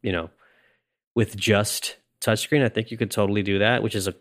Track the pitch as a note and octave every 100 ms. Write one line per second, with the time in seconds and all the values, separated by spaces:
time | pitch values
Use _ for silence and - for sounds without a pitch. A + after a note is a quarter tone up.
0 | A2+ F2+ E2+ _ _ _ _ _ _ _
1 | _ A#2 G#2+ G2+ - G2+ G#2+ - - -
2 | _ _ - A2 - D3+ B2 A2 A2+ A2+
3 | A2 - G2+ G#2 G2 G2 G#2+ B2 G#2+ G#2+
4 | F#2+ -